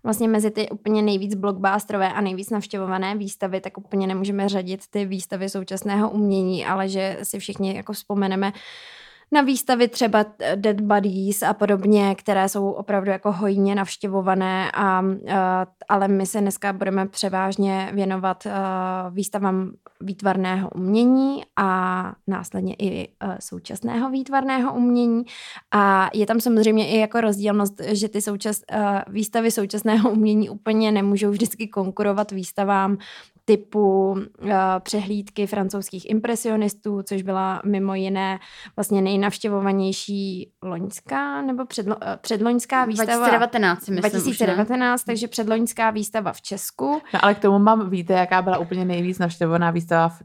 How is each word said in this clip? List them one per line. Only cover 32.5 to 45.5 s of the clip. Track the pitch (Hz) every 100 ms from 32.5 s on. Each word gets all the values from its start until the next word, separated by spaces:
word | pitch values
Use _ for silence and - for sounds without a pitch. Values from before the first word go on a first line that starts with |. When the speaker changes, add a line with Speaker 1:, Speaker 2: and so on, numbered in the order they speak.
| - 196 202 196 196 - - - _
Speaker 1:
typu, | - 208 208 208 202 190 190 196 196 - 190
eh, | 196 190 185
přehlídky | 185 208 190 208 202 - 202
francouzských | 208 190 202 196 190 -
impresionistů, | 214 226 226 233 214 208 208 214 202
což | 196 196
byla | 190 190 190 190
mimo | 202 196 196
jiné | 190 190 196 190 190 - - - -
vlastně | 202 202
nejnavštěvovanější | 190 196 196 190 214 202 196 196 190 190 - 202 196 185 - _
loňská | 185 170 190 - - 269 285 277
nebo | 269 254 254
předlo-, | - 196 214
eh, | - 196
předloňská | - 214 226 240 - 262
výstava. | 247 214 220
Speaker 2:
Dva | 233
tisíce | 240
devatenáct, | 226 233 240 196 175
si | -
myslím, | 190 208
už, |
ne? | 196
Speaker 1:
Dva | 180
tisíce | 233 220
devatenáct, | 185 214 254 247 247
takže | - 226 233
předloňská | - 214